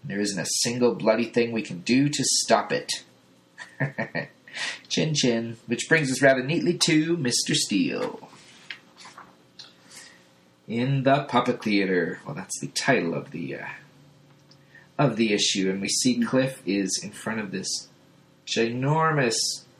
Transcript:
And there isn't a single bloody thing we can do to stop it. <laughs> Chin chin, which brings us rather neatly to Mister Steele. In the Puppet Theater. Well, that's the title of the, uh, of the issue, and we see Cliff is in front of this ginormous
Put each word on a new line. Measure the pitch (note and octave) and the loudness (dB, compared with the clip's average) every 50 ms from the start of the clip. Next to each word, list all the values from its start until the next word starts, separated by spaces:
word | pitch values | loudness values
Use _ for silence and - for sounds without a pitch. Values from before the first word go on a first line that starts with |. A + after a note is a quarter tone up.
And | - G2 | -10 -6
there | G2 G2+ | -4 -2
isn't | G#2 G2+ G2 F2+ | -2 -2 -2 -4
a | D#2 - - - | -4 -4 -2 -2
single | - A#2+ A#2+ B2 B2 A#2+ G2+ | -2 -2 2 2 2 2 2
bloody | - G2 A2 A2 A2+ A2+ | 2 2 2 2 2 0
thing | A2+ - A#2+ A#2 A#2 | 0 2 0 2 2
we | A#2 A2 | 0 -4
can | G2+ - F#2 F2 | -6 -6 -10 -8
do | F2 - B2 C3 C#3+ D3 | 0 2 4 4 4 4
to | C#3+ - B2+ | 2 0 0
stop | - - - - - A2+ G#2 - - | 0 0 0 2 2 2 2 2 -2
it. | - - - - - - - _ _ _ _ _ _ _ _ _ _ - - - - - | -4 -4 -2 -6 -8 -8 -8 _ _ _ _ _ _ _ _ _ _ -20 -20 -20 -6 -6
<laughs> | C#3 C#3+ - - A2+ - - D#2+ - - _ _ _ - - - - - - - - - | -6 -6 -4 -8 -8 -6 -6 -10 -10 -10 _ _ _ -18 -12 -10 -8 -10 -10 -12 -10 -4
Chin | - - D3 D#3+ D#3 | -2 0 0 2 2
chin, | C#3+ - B2+ A2+ A2+ A#2 A#2 A#2 - - | 2 2 2 2 0 -2 -6 -10 -12 -6
which | - A#2+ - - - | -6 -4 -4 2 2
brings | D#3+ D#3+ D3 C3 | 2 2 4 0
us | C3 - | 0 4
rather | C#3+ C3+ C3+ B2+ | 6 6 6 6
neatly | B2 C3+ E3+ E3+ - F3 E3+ - - | 2 0 -2 0 0 0 2 2 2
to | - D#3+ D3+ D#3 E3+ F3 | 4 4 4 4 2 0
Mister | E3+ C#3+ A#2+ - - - - D3 | 0 0 0 0 0 0 0 0
Steele. | D3 - - - D3 - - - - - - - - - - - - - - - - - - - - _ - _ - - - - - - - - _ _ _ _ - - - - _ _ - - - - - - - _ _ _ _ _ _ _ _ _ | -2 0 0 0 0 0 0 -2 -4 -6 -6 -8 -12 -18 -20 -20 -20 -20 -20 -20 -20 -18 -18 -20 -20 _ -20 _ -20 -20 -20 -20 -20 -20 -20 -20 _ _ _ _ -20 -20 -20 -20 _ _ -20 -20 -20 -20 -20 -20 -20 _ _ _ _ _ _ _ _ _
In | - A2 A#2 B2 C3+ C#3 C3+ | -6 -4 -2 0 2 0 2
the | B2 C3+ C3+ D3 D3 - | 4 4 2 2 2 2
Puppet | - B2 A2+ B2 A2+ - | 2 2 2 2 -2 -2
Theater. | - A2 G#2 G2+ G2 F#2+ F#2+ F2+ E2 - F2+ - - | 0 0 2 2 2 2 2 0 0 0 -4 -8 -12
Well, | - D2 | -12 -10
that's | F2 F#2+ - - - | -12 -10 -10 -10 -12
the | - - | -12 -8
title | - - - - C3 G2+ - E2+ E2 | -6 -2 2 2 2 2 2 -2 -4
of | C#2+ C2+ - | -6 -8 -8
the, | - E2+ D#2+ - - | -10 -10 -10 -8 -10
uh, | - - - - - - - _ - - - _ _ _ _ - _ _ _ - _ _ _ - - - _ _ - | -10 -12 -14 -14 -16 -20 -20 _ -20 -20 -20 _ _ _ _ -20 _ _ _ -20 _ _ _ -20 -20 -20 _ _ 2
of | D3 B2+ A2 | 2 2 4
the | G#2+ A#2 G#2+ | 2 2 2
issue, | G2+ G2+ - - - G2 F#2+ F#2+ | 4 2 2 0 0 0 0 0
and | F#2+ G2 | 0 -2
we | G2 F#2+ | -2 -2
see | - - - B2+ A#2+ A#2+ | -2 2 2 2 2 2
Cliff | A#2 A2+ C#3 C3 C3 C3 - - - | 0 2 2 2 2 2 -4 -8 -4
is | - - D3+ F#2+ F#2 - - | -2 0 0 0 -2 -4 -6
in | - G#2 | -8 -10
front | - - - G#2+ A2+ A2 | -14 -10 -8 -6 -6 -6
of | G#2 F#2+ | -6 -6
this | F#2+ F#3+ - - - - - - _ _ _ _ _ _ _ _ _ _ _ | -8 -8 -6 -6 -8 -8 -10 -14 _ _ _ _ _ _ _ _ _ _ _
ginormous | - - A2 A#2 A#2 A#2+ B2+ C3+ C#3 D3+ D#3+ D#3+ D#3+ D3+ D3 B2+ A2+ G#2+ - - - - - - - _ | -4 0 0 0 0 0 -2 0 2 2 2 2 2 2 2 2 2 0 0 -2 -4 -6 -8 -12 -20 _